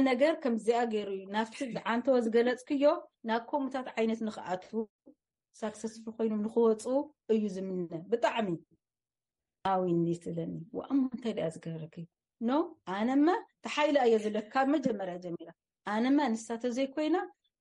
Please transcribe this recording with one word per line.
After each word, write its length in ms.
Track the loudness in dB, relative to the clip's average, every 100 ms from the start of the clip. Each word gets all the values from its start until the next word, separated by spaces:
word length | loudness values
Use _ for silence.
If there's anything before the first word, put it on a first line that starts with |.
ነገር 320 | 4 4 2 2
ከምዚኣ 420 | 0 -2 2 2 2
ገይሩ 240 | -2 -4
እዩ። 120 | -6 -4
ናብቲ 280 | -4 -4 -4 -6
ዝዓንተዎ 480 | -6 -2 -2 4 4
ዝገለጽክዮ 600 | 4 2 2 0 -2 2 4 4 -4 _
ናብ 180 | -2 -2
ከምኡታት 440 | -2 -2 -2 -4 -6
ዓይነት 300 | -2 0 0
ንኽኣትዉ 520 | -4 -6 -6 -6 -6 -6 -6 _ -20 -20 _ _ _ -8
ሳክሰስፉል 580 | -8 -6 -10 -10 -12
ኮይኖም 280 | -4 -2 0
ንኽወፁ 420 | 0 4 4 4 0 -2 -2 _ 0
እዩ 140 | 0 0
ዝምነ። 420 | -4 -6 -4 -4 -6 -4
ብጣዕሚ 400 | 0 0 0 -2 -4 -8 _ _ _ _ _ _ _ _ _ -2
ኣዊኒ 400 | 0 2 2 0 -2
ትብለኒ። 360 | -6 -8 -6 -8 -10
ወእሞ 300 | -10 -2 0 0
እንታይ 280 | -2 -6
ደኣ 140 | -2 -4
ዝገበረኪ? 460 | -4 -10 -10 -10 -12 -14 _ _ -6
ኖ፣ 100 | 0 0 0 -6 -8
ኣነማ 400 | -2 2 4 4 4 -2 _
ተሓይላ 360 | -6 0 4 4
እየ 140 | 6 4
ዝብለካ 300 | 2 -4 -2
ካብ 180 | 0 2
መጀመርያ 480 | 2 2 -2 -6 -8
ጀሚራ። 300 | -8 -10 -10 -20 _ _ -4
ኣነማ 320 | 0 2 4 2
ንሳ 200 | 0 -4 -4
ተዘይኮይና 600 | -2 -2 -2 0 0 0 -2 _ _ _